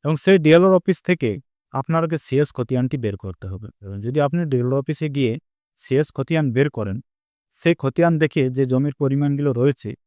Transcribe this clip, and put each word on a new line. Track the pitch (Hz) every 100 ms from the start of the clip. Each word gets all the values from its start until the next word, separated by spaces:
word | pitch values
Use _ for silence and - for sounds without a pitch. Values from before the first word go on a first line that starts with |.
| 143
এবং | 156
সেই | - 190
ডিএলআর | 151 165 190 185
অফিস | - 185
থেকে | - 180 120 107 _ _ _
আপনাকে | 135 131 165 160 160 -
সিএস | 131 147 -
খতিয়ানটি | 120 127 127 139
বের | 113 98
করতে | 98 85 95
হবে। | 95 107 _
এবং | 101 101 110
যদি | 143
আপনি | 143 170 160
ডিএলআর | 127 123 135
অফিসে | 135 151 156
গিয়ে | 139 123 123 _ _ _ _
সিএস | - 131 151
খতিয়ান | - 131 160 143
বের | 117 147 -
করেন, | 101 104 - _ _ _ _
সেই | - 170 170
খতিয়ান | 135 143 170 160
দেখে | 156 - 131 127
যে | 131
জমির | 127 143 -
পরিমাণগুলো | 139 139 143 143 143
রয়েছে | 120 135 135 104 -